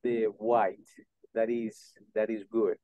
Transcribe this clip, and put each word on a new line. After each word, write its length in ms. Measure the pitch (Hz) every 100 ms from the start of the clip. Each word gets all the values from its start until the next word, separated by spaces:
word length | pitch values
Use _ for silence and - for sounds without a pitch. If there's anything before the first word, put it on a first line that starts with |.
the 220 | 123 117 110 98
white. 500 | 110 120 101 - - - - _ _
That 160 | 113 113
is, 440 | 120 113 - - - 101
that 160 | 107 107
is 140 | 113 98
good. 280 | 113 104 85